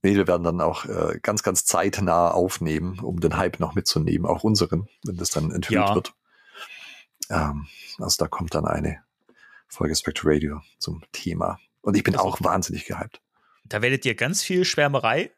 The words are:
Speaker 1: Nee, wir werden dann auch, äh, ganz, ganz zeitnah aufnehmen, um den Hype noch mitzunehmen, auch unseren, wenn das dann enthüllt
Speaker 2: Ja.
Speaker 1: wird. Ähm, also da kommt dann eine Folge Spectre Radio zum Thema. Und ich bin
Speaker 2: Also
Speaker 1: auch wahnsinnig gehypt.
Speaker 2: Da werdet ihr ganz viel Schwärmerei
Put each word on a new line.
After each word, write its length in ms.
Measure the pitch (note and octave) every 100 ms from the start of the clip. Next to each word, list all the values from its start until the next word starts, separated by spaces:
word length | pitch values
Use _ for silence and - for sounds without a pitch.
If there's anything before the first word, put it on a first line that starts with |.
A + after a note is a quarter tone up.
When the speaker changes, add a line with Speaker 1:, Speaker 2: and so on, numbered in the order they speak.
Speaker 1:
Nee, 120 | F#2+ G2+
wir 100 | F2+
werden 160 | F2
dann 160 | E2+ E2+
auch, 240 | D#2+ - -
äh, 320 | E2+ D#2 D#2
ganz, 200 | - G#2+
ganz 220 | - F#2
zeitnah 680 | - F2 G2 G2+ F#2 E2+ E2+
aufnehmen, 680 | E2+ F2+ - E2 D#2 F2+ F#2
um 200 | - F2+
den 160 | E2 G2
Hype 240 | F#2 -
noch 140 | F2
mitzunehmen, 520 | G2 - - D#2 D#2+ E2
auch 160 | D#2+
unseren, 440 | A2 G#2 E2+ E2+ G2+ _
wenn 120 | - F2
das 140 | E2+
dann 200 | E2 D#2
enthüllt 300 | F2+ F#2 G#2+ G2+
Speaker 2:
Ja. 60 |
Speaker 1:
wird. 200 | G#2+ - _ _ _ _ - - - - - _ _ -
Ähm, 380 | E2+ D2+ D2 D2 - - -
also 180 | F2 -
da 40 | D#2
kommt 260 | - E2
dann 100 | D#2+ D#2
eine 340 | D2+ D2+ D#2 _ _ _ _ - - _
Folge 260 | - D2+
Spectre 340 | E2 - D#2 D#2+
Radio 300 | D2+ D2+ D2+ - _
zum 240 | - E2 -
Thema. 460 | - F2+ E2+ - F#2 _ _
Und 140 | - G2+
ich 60 |
bin 100 | -
Speaker 2:
Also 120 | - F#2
Speaker 1:
auch 100 | -
wahnsinnig 460 | - F#2+ - - -
gehypt. 340 | - A2 - _ _ _ _
Speaker 2:
Da 180 | - G#2+
werdet 220 | B2 C3+ C3
ihr 80 |
ganz 280 | A2 B2 G3+
viel 220 | - F3+
Schwärmerei 680 | F3+ - D3 C#3 A2+ C3+ -